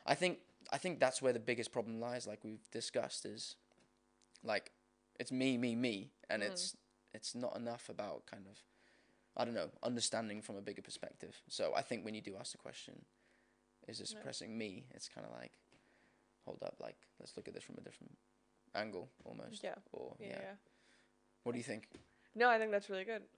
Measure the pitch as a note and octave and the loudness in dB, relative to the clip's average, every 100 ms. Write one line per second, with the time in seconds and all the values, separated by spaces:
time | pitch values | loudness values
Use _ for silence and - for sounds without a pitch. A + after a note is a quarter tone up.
0 | - C#3+ F3+ E3 - - - - F#3 E3 | 4 6 6 2 -6 -14 -2 0 2 8
1 | C3 - C3 A#2+ A2+ A#2 A2+ B2 A2 A2+ | 8 8 6 6 4 2 2 0 0 0
2 | A#2 B2 G#2+ G#2+ A2 A2 - - - B2 | -2 -2 -4 -8 -8 -10 -8 -4 0 0
3 | - - G2 G#2+ - - _ - - _ | 0 -2 -6 -6 -8 -10 _ -20 -20 _
4 | _ _ _ - A2+ G#2+ - _ _ _ | _ _ _ -6 2 2 2 _ _ _
5 | _ - - C3 C3 B2 B2 A2+ B2 G2+ | _ -6 0 4 6 6 4 4 4 2
6 | - _ - A2 G#2 F3+ F#3 - _ _ | -4 _ 0 2 2 0 -2 -4 _ _
7 | _ A2 - A#2+ B2 A2+ A#2 A#2 - - | _ -10 -6 -2 -2 -2 -4 -4 -6 -4
8 | G#2 C#2 - G#2+ G2 G2+ - _ - - | -4 -4 -8 -14 -14 -18 -20 _ -20 -20
9 | _ _ _ - A#2+ A2+ D#2+ - A#2 A#2+ | _ _ _ 0 2 2 -2 0 0 2
10 | - A2 A2+ G#2 G#2 G2+ G2+ G2 - - | 2 2 -2 -4 -6 -6 -6 -8 -10 -10
11 | - - - - - - E2 - - A#2 | -10 -10 -14 -14 -8 0 4 4 2 -2
12 | G#2+ A2 G2+ G2 B2 - - - - - | -2 -4 -6 -8 -8 -10 -10 -12 -12 -16
13 | - _ _ _ _ _ _ _ - G#2+ | -18 _ _ _ _ _ _ _ -10 -8
14 | - - C3+ C3 G#2 A2+ A2 F2+ B2+ - | -8 -8 -8 -6 -6 -4 -4 -6 -12 -12
15 | - - A1 A#1 A#1+ - _ - _ - | -12 -10 -10 -10 -12 -16 _ -20 _ -20
16 | - _ _ _ - - - - A1 - | -20 _ _ _ -10 -6 -6 -6 -10 -10
17 | - - - - - - - - - - | -20 -18 -14 -12 -10 -10 -10 -12 -12 -16
18 | G1+ - _ _ _ _ _ - G#2+ F#2 | -18 -20 _ _ _ _ _ -2 -2 -4
19 | - - - G#1+ A#1 G#3+ G#3 - - - | -8 -12 -12 -10 -10 -6 -6 -8 -10 -10
20 | - - G3+ G3 F#3+ G3+ _ _ - - | -8 -10 -8 -8 -8 -12 _ _ -20 -20
21 | _ _ _ _ A#2+ B2 A#2+ B2+ - - | _ _ _ _ -4 -2 -2 -6 -6 -20
22 | - _ - G#3+ B3 A3+ A3 G3+ G3+ F#3+ | -20 _ -6 6 8 8 6 2 2 -2
23 | G3 A3 - | -2 -6 -8